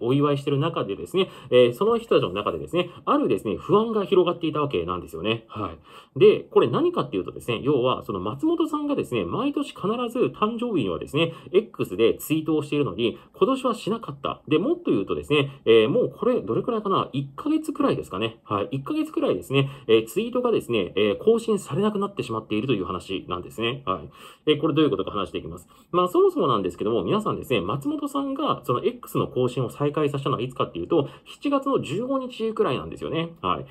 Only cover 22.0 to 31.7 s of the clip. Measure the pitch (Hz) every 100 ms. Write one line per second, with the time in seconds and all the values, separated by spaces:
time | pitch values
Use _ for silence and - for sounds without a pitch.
22 | 196 - - 110 - 107 107 107 90 90
23 | - 98 - 90 78 - 113 135 92 95
24 | - - - - - 147 156 147 151 95
25 | 92 104 92 90 85 87 - - - 175
26 | 180 339 392 294 160 113 90 - 101 113
27 | 90 202 208 95 - 113 87 135 285 302
28 | 285 277 277 269 277 - - 123 180 247
29 | - 139 98 123 123 135 113 - 143 151
30 | 143 139 143 107 127 - 117 85 87 165
31 | 135 - - - 285 277 277